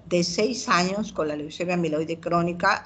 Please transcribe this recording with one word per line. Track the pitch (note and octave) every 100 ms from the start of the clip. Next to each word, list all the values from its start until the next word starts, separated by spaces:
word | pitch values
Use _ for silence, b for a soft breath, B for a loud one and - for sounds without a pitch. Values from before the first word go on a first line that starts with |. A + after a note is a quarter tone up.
| -
de | F3
seis | F3 - G#3+ A#3+ -
años | F3 F#3 G3+ A3
con | - D#3
la | D3
leucemia | D3 - F3
amiloide | F3 E3 D3+ E3 E3
crónica, | E3+ E3+ F3 F3 G3 G#3